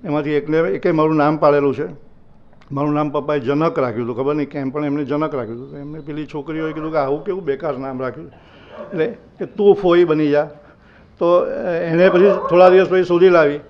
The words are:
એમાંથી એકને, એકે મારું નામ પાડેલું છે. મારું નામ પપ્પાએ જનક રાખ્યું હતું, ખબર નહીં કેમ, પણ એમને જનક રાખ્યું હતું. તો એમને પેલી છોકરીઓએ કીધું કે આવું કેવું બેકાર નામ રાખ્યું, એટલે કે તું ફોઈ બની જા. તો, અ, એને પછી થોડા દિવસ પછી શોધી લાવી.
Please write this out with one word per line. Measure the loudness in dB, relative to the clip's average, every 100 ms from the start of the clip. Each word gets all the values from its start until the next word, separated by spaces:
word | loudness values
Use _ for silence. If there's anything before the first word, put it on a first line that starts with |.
એમાંથી | -4 -4 -2
એકને, | -4 0 -2
એકે | 0 -2 0
મારું | 2 2 2
નામ | 2 2
પાડેલું | 2 4 2 -2
છે. | -6 -12 -20 -20 -20 -20 -20 -20 -12
મારું | -6 -2
નામ | -2 -2
પપ્પાએ | -4 -2 -4
જનક | -2 0 0 0
રાખ્યું | -4 -4 -6
હતું, | -4
ખબર | -4 -2
નહીં | -4
કેમ, | -6 -8
પણ | -6 -6
એમને | -6 -4
જનક | -4 -4 -6
રાખ્યું | -8 -12
હતું. | -14
તો | -16
એમને | -14 -16
પેલી | -12 -12 -10
છોકરીઓએ | -12 -10 -8 -8
કીધું | -8 -6
કે | -2
આવું | -2 -4
કેવું | -6 -8
બેકાર | -6 -6 -4 -8
નામ | -8 -8
રાખ્યું, | -8 -10 -18 -20 _ -20 -20 -18 -12
એટલે | -4 -4
કે | -6 -20 _ -12
તું | 0 4 4
ફોઈ | 4 4
બની | 4 2 2
જા. | 0 -2 -8 -20 _ _ _ _ _
તો, | 2 2
અ, | 2 -4 -6
એને | -4 -2 4 4
પછી | 6 4 2 2
થોડા | 6 8
દિવસ | 8 4
પછી | 2
શોધી | 2 4 6
લાવી. | 6 2 0 -10